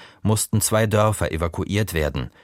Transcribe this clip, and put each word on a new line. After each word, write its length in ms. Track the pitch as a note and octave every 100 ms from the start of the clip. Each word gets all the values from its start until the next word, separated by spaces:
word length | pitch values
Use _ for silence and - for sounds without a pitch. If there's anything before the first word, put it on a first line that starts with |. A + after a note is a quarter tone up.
| - -
mussten 380 | G2+ G#2+ - G#2+
zwei 260 | - A2 A2+
Dörfer 460 | G#2+ G#2+ G2+ E2+
evakuiert 640 | D#2+ E2+ - F2 G2 G2
werden. 380 | E2 D2 - A#1+ -